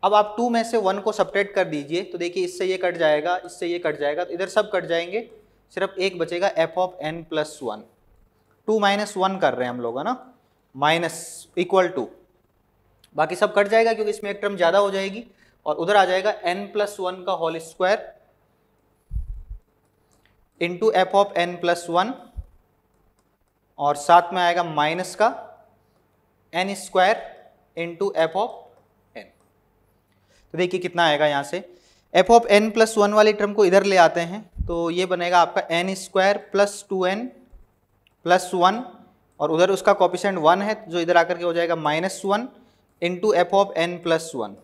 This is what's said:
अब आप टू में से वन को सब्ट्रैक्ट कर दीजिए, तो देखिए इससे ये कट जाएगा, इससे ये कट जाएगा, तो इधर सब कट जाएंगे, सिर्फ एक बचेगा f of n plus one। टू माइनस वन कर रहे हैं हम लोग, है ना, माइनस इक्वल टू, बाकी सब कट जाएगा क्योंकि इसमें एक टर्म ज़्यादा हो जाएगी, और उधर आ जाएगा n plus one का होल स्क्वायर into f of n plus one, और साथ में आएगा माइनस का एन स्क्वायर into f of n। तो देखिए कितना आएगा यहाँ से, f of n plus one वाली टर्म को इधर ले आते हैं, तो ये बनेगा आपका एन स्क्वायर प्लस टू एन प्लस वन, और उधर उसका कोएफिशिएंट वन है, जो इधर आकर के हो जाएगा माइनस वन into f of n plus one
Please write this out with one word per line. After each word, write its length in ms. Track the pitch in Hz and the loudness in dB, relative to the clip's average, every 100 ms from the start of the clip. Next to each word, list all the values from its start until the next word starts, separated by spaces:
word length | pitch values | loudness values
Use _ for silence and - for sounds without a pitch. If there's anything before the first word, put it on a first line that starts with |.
अब 100 | 196 | 4
आप 200 | 208 208 - | 4 4 0
टू 120 | 240 | 0
में 140 | 233 | 0
से 140 | 226 233 | 0 0
वन 200 | 190 196 | 0 0
को 120 | 202 | -2
सब्ट्रैक्ट 420 | 208 185 196 196 - | 0 0 0 -2 0
कर 100 | 180 | -2
दीजिए, 380 | 151 143 165 | -2 -4 -6
तो 140 | 190 175 | -6 -8
देखिए 260 | 175 180 | -6 -4
इससे 220 | 180 - 185 | -4 -4 -4
ये 120 | 185 | -2
कट 200 | 185 170 | -2 2
जाएगा, 420 | 160 151 156 180 180 | 2 2 0 -4 -6
इससे 220 | - 175 | -8 -6
ये 120 | 175 | -4
कट 200 | 170 151 | -4 -2
जाएगा, 240 | 143 151 | -4 -4
तो 100 | 180 | -6
इधर 140 | 170 190 | -6 -2
सब 220 | 214 208 | -2 -2
कट 140 | 190 160 | -4 -2
जाएंगे, 440 | 170 170 202 233 - _ _ _ | -4 -2 -8 -8 -20 _ _ _
सिर्फ 220 | - 190 190 | -6 -6 -2
एक 180 | 190 180 | -4 -2
बचेगा 320 | 165 175 190 160 | -6 -2 -2 0
f 200 | 165 180 | -2 0
of 180 | 185 180 151 | -4 -4 -10
n 160 | 165 165 | -10 -6
plus 180 | 156 151 - 123 | -6 -6 -8 -10
one। 160 | 107 - _ _ _ _ _ _ _ - | -10 -14 _ _ _ _ _ _ _ -2
टू 120 | 220 | 0
माइनस 340 | 202 202 208 190 | 2 0 -2 -2
वन 200 | 190 190 | -2 0
कर 160 | 160 | 0
रहे 140 | 123 123 | 0 -4
हैं 60 | |
हम 80 | 120 | -4
लोग, 160 | 117 123 | -6 -6
है 60 | |
ना, 120 | 175 247 - _ _ _ _ 135 | -6 -6 -10 _ _ _ _ -2
माइनस 720 | 147 165 170 - - - - - | 0 2 -2 -8 -16 -18 -12 -6
इक्वल 300 | 180 190 175 | 0 2 2
टू, 180 | 147 110 - _ _ _ _ _ _ _ _ _ 147 | -2 -8 -12 _ _ _ _ _ _ _ _ _ -4
बाकी 200 | 160 180 | -2 0
सब 180 | 208 208 | 0 2
कट 120 | 202 | 2
जाएगा 260 | 226 226 | 4 2
क्योंकि 180 | 220 208 | 0 -4
इसमें 180 | 214 202 | -4 -6
एक 80 | 202 | -6
टर्म 140 | 202 196 | -6 0
ज़्यादा 240 | 170 190 | 2 4
हो 120 | 202 | 2
जाएगी, 320 | 190 196 196 240 _ _ _ - | 0 -6 -8 -16 _ _ _ -6
और 100 | 151 | -4
उधर 200 | 175 208 | 2 4
आ 80 | 185 | 4
जाएगा 280 | 185 202 208 175 | 2 0 -2 -4
n 200 | 185 202 208 | -4 -6 -4
plus 240 | 202 202 | -4 -4
one 240 | 185 185 180 | -8 -6 -6
का 60 | |
होल 240 | 190 165 160 | -4 -4 -6
स्क्वायर 500 | 165 - 180 208 - - _ _ _ _ _ _ _ _ _ - - - - - _ _ _ _ _ _ _ _ _ _ | -12 -2 0 0 -4 -20 _ _ _ _ _ _ _ _ _ -10 -8 -12 -14 -20 _ _ _ _ _ _ _ _ _ _
into 300 | 175 175 220 180 | -6 -2 0 2
f 180 | 185 196 | 2 2
of 220 | 202 170 | 2 0
n 160 | 175 175 | -4 -2
plus 240 | 175 170 - | -2 -2 -2
one, 220 | 170 202 262 - - - _ _ _ _ _ _ _ _ _ _ _ _ - | -2 -2 -6 -14 -16 -16 _ _ _ _ _ _ _ _ _ _ _ _ -4
और 160 | 143 143 | -2 -2
साथ 360 | - 175 175 | 4 4 4
में 80 | 190 | -2
आएगा 220 | 175 175 | 0 0
माइनस 500 | 170 151 151 170 185 - | -2 0 0 -2 -8 0
का 140 | 220 - - - _ _ _ _ _ _ _ _ _ | 0 0 -16 -20 _ _ _ _ _ _ _ _ _
एन 200 | 165 190 196 | -4 -4 -6
स्क्वायर 460 | - 190 185 233 - - - _ _ - | -4 2 2 2 -4 -20 -20 _ _ -10
into 320 | 170 170 196 - | -10 -4 -4 0
f 160 | 160 185 | -2 0
of 120 | 233 - - _ _ _ _ - | -6 -8 -20 _ _ _ _ -20
n। 100 | - _ _ _ _ _ _ _ _ _ _ _ _ | -20 _ _ _ _ _ _ _ _ _ _ _ _
तो 40 | 160 | -4
देखिए 220 | 180 180 | -4 -4
कितना 260 | 180 170 170 | -6 0 2
आएगा 220 | 147 151 | 4 2
यहाँ 160 | 143 | 0
से, 200 | 143 180 190 - _ _ _ | -4 -8 -10 -20 _ _ _
f 180 | 175 185 | 2 6
of 160 | 233 233 | 6 8
n 180 | 208 220 | 4 4
plus 260 | 220 220 220 | 2 2 4
one 160 | 202 | 2
वाली 200 | 208 214 | 6 4
टर्म 200 | 208 208 | 4 -2
को 120 | 202 196 | 2 4
इधर 180 | 190 | 4
ले 140 | 196 190 | 4 6
आते 240 | 160 175 | 6 4
हैं, 200 | 170 196 214 - - | -6 -8 -14 -10 -6
तो 220 | 170 170 | -4 -2
ये 160 | 175 185 | -2 -2
बनेगा 340 | 180 175 180 | -2 2 4
आपका 240 | 165 196 - 165 | 4 2 -2 -2
एन 180 | 185 185 | -2 -4
स्क्वायर 420 | - 196 190 202 - | -4 2 2 2 -2
प्लस 340 | 190 202 - - | 0 0 0 -8
टू 160 | 190 180 | -2 -2
एन 200 | 196 254 - _ - - _ _ _ _ _ 165 | -2 -8 -14 _ -20 -20 _ _ _ _ _ 2
प्लस 240 | 180 180 | 2 2
वन, 300 | 185 180 214 254 - - _ _ _ | 2 2 2 -8 -18 -20 _ _ _
और 120 | 151 | -2
उधर 200 | 160 185 | 2 2
उसका 220 | 190 - | 4 2
कोएफिशिएंट 440 | 202 180 180 202 185 | 4 2 0 -4 2
वन 220 | 156 185 | 4 4
है, 220 | 202 214 214 | 0 -6 -6
जो 100 | 170 | -6
इधर 180 | 165 170 | 2 2
आकर 200 | 170 175 | 2 -2
के 60 | |
हो 100 | 175 | -2
जाएगा 220 | 170 170 165 | -2 -2 0
माइनस 440 | 151 151 185 - 196 | 0 -2 -4 -6 -2
वन 220 | 202 254 - _ _ _ _ | -2 -4 -14 _ _ _ _
into 320 | 170 180 143 160 | -6 -2 0 2
f 180 | 175 196 | 2 2
of 180 | 196 165 | 2 0
n 180 | 170 175 | -4 -4
plus 300 | 170 160 165 135 | -2 -2 -2 -10
one 180 | 107 101 | -10 -12